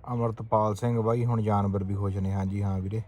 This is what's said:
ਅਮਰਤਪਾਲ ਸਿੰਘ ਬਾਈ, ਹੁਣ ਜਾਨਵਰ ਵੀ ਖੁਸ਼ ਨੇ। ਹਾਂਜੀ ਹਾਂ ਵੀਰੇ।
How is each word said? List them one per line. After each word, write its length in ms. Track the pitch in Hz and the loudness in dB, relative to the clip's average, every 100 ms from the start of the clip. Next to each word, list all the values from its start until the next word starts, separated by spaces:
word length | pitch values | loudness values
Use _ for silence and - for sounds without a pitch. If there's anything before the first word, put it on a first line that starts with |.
| - | -4
ਅਮਰਤਪਾਲ 600 | 120 117 110 110 110 107 104 | -2 -2 -2 0 2 2 0
ਸਿੰਘ 260 | 120 117 | 0 2
ਬਾਈ, 240 | 110 120 120 | 2 2 2
ਹੁਣ 160 | 117 | 2
ਜਾਨਵਰ 420 | 107 101 101 98 | 2 2 2 0
ਵੀ 120 | 95 101 | -2 -2
ਖੁਸ਼ 220 | 101 98 | -2 0
ਨੇ। 160 | 95 | -2
ਹਾਂਜੀ 300 | 98 95 101 | 0 -2 -2
ਹਾਂ 160 | 101 95 | -2 -2
ਵੀਰੇ। 220 | 95 110 | -2 -4